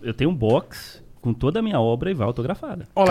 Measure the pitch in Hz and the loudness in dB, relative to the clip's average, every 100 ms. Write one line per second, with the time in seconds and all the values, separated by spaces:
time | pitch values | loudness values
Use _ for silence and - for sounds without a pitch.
0 | 117 113 147 156 110 139 - - - - | -8 0 0 2 2 2 0 -18 -18 -20
1 | - - 123 110 131 214 220 151 113 120 | -20 -6 -4 0 0 0 0 2 2 0
2 | 175 165 107 120 127 202 302 180 - - | -2 -2 -2 -2 -4 -6 -8 -10 -6 2
3 | 185 | 4